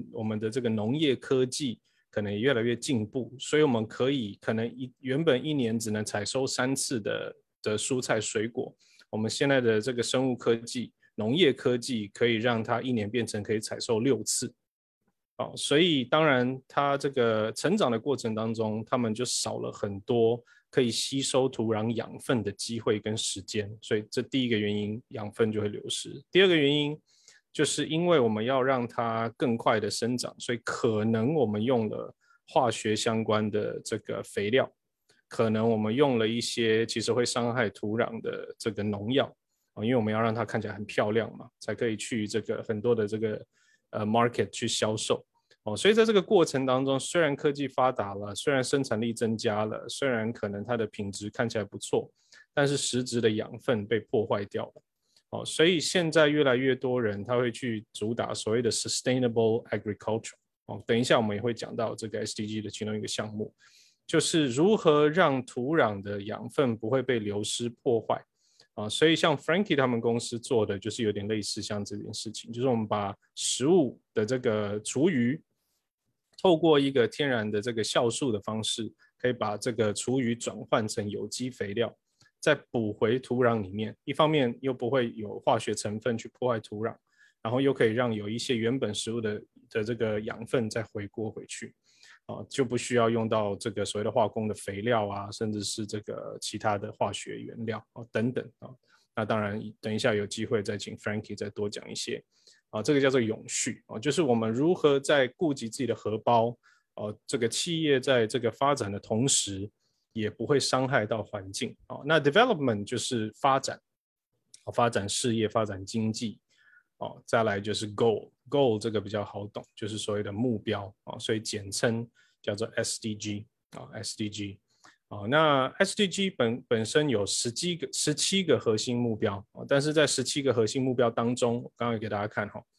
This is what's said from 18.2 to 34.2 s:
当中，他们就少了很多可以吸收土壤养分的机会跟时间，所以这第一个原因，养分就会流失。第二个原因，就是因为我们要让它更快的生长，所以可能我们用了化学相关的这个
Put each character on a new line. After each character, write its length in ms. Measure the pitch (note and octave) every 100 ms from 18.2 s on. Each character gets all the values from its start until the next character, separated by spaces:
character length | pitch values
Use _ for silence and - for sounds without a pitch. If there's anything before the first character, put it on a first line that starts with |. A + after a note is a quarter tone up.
| A2+
当 180 | A2 A2+
中， 320 | A2 A2 G#2+
他 140 | A#2+ B2+
们 160 | A#2
就 100 | A2
少 360 | B2 - A2 A#2
了 120 | B2
很 280 | - G#2 G2
多 440 | - A#2+ A2+ A#2+ - _ _
可 100 | -
以 80 | A#2+
吸 320 | A2+ - C#3
收 260 | C3 C3+ C3
土 240 | - A2
壤 200 | G#2+ A2+
养 280 | A2+ - -
分 220 | - A#2+
的 100 | G2+
机 260 | - - A#2
会 200 | B2 G#2+
跟 160 | G#2+ A2
时 240 | - G2
间， 320 | - A2 G2+ A2
所 160 | - A2
以 80 | G#2+
这 100 | C3
第 200 | A#2+ C3+
一 60 | B2
个 80 | G#2+
原 180 | G#2 G#2
因， 240 | G#2 A2+ -
养 220 | B2+ G#2
分 200 | - A2
就 100 | G#2+
会 60 | G#2
流 200 | - A#2
失。 320 | - - C#3 -
第 100 | E3+
二 60 | G3
个 100 | E3
原 160 | C#3
因， 260 | D3 D3 D3+ _ _ - - _ -
就 80 | C#3+
是 220 | - C#3+
因 180 | D#3+ F3
为 140 | D#3+
我 100 | A2+
们 160 | G#2+ A#2
要 160 | C3+
让 260 | C3 C3 A#2+
它 400 | - A#2 A2+ A#2
更 280 | - C3+ A#2
快 220 | C#3+ A2
的 100 | G2+
生 260 | - A#2 B2
长， 160 | - -
所 140 | -
以 60 | A#2+
可 400 | - - B2 G#2+
能 300 | A2+ A2+ A#2
我 100 | D#3+
们 160 | A2 G#2
用 300 | A#2 B2 G#2+
了 240 | - - - _ _ -
化 220 | D#3+ A#2+
学 260 | - A2 G#2+
相 280 | A#2 A2
关 260 | G#2+ G#2+ G#2+
的 320 | G#2 A2 A2+
这 140 | - A2
个 240 | - G#2